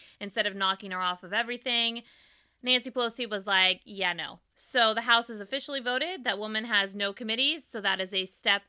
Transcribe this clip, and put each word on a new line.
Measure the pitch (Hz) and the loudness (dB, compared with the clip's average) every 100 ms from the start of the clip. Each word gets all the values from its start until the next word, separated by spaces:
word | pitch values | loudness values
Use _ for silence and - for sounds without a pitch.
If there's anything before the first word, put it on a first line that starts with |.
| - _ | -18 _
instead | 202 226 208 | -6 -2 -2
of | 196 | 0
knocking | 196 190 202 | 0 0 -4
her | 185 | -2
off | 185 180 | -2 -2
of | 180 | -4
everything?" | 202 233 240 254 233 233 233 233 _ _ _ _ _ | -2 -2 -4 -2 0 0 -2 -10 _ _ _ _ _
Nancy | 247 254 247 | 2 2 2
Pelosi | 233 233 226 233 | -2 -2 -2 -4
was | 202 190 | -4 2
like, | 190 185 190 | 6 6 4
"Yeah, | - 196 185 | -4 -4 -2
no." | 170 151 180 _ | -2 -6 -12 _
So | _ - 262 226 | _ -2 4 4
the | 220 | 4
House | 233 233 233 | 4 4 4
has | 220 | -6
officially | 202 277 277 277 | -8 -8 -4 -4
voted | 240 254 311 370 | -2 -2 -2 -4
that | 247 196 | -4 -4
woman | 214 214 233 | -4 -4 0
has | 214 196 196 | 2 0 0
no | 202 | -4
committees, | 196 214 226 269 311 - | -4 -4 0 0 0 -6
so | 233 | -4
that | 202 190 | -2 -2
is | 190 | -2
a | 196 185 | -4 -4
step | - 226 202 | -4 0 0